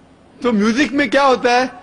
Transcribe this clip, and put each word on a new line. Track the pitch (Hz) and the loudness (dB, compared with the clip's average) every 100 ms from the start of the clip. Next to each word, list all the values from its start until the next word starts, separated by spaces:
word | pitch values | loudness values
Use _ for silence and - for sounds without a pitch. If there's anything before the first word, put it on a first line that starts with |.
| _ _ _ - | _ _ _ -8
तो | 240 | -4
म्यूजिक | 214 214 226 254 | 0 0 0 -2
में | 277 277 | -2 0
क्या | 277 | 2
होता | 277 233 247 | 2 2 2
है | 240 262 - | 0 0 -6